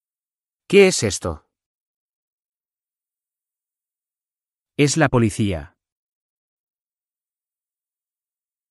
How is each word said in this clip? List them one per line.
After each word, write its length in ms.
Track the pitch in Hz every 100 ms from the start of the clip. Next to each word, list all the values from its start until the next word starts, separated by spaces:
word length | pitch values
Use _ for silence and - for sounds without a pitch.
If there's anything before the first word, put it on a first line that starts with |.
| _ _ _ _ _ _ -
¿Qué 200 | 196 190
es 160 | -
esto? 460 | 110 - 90 78 _ _ _ _ _ _ _ _ _ _ _ _ _ _ _ _ _ _ _ _ _ _ _ _ _ _ _ _ _ _ _ _ _ -
Es 180 | 143 156
la 120 | 143
policía. 680 | 127 113 - 104 82 71 _ _ _ _ _ _ _ _ _ _ _ _ _ _ _ _ _ _ _ _ _ _ _ _ _ _ _ _ _ _